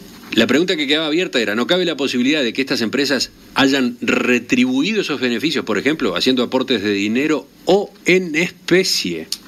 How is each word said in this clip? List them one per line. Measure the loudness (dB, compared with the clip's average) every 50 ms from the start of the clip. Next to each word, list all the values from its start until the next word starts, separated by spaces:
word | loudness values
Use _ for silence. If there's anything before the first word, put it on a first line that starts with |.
| -20 -20 -20 -20 -14 -4 0 0
la | 2
pregunta | 2 2 2 2 0 0
que | -2 0
quedaba | 0 0 0 0 0
abierta | -2 -2 -2 -2 -2 -2
era, | -2 0 -2
¿no | -2 0
cabe | 0 0 0 0
la | -2 -2
posibilidad | -2 -2 -2 0 0 0 2 2 0 0
de | -2
que | -2 -2
estas | -2 -2 -2 -2
empresas | -2 -2 -2 -2 0 0 0 -2 -2 -6 -10 -14 -18 -6 0
hayan | 2 2 4 4 2 0 0 -2 -4
retribuido | -2 0 0 0 2 2 0 0 0 0 2 2 2 2 2 0 0 0 0 -2
esos | -2 -2 -2 -2
beneficios, | -2 -2 -2 0 -2 -2 -2 -2 -2
por | -2 -2 0
ejemplo, | 0 0 0 0 0 -2 -2
haciendo | 0 0 2 2 2 0
aportes | 0 0 -2 0 0 -2 0
de | 0 0
dinero | 0 0 0 0 0 0 0 0 0 -2 -4 -8 -18 -4 0
o | 2 2 2 2 -2 -10 -4 0
en | 2 2 2 2 0 -2
especie | -2 -2 -2 -4 -8 -2 2 2 2 4 2 0 -2 -2 -4 -6 -6 -8 -10 -10 -12 -12